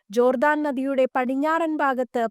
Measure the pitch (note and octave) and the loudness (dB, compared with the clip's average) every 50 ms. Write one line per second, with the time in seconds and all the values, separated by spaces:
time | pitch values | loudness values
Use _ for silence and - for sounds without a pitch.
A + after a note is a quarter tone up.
0 | _ _ G3 A#3 A#3+ B3 B3+ B3 C#4+ D4 D4+ D4+ D4+ D4+ C#4 A#3+ C4 C#4 C#4 C4 | _ _ 0 2 2 2 2 4 2 2 2 2 0 -2 -4 -4 -4 -2 0 0
1 | C4 B3+ - C4+ B3+ A#3+ C4+ C4+ C#4 D#4 D#4+ E4 E4+ D#4+ D#4 D4+ D4 C#4 C4+ B3 | 0 0 0 -2 -2 -2 -2 -2 0 0 0 0 0 -2 -2 -2 0 0 0 -2
2 | B3+ - - B3 A#3 A3 | -4 -4 -2 -4 -4 -2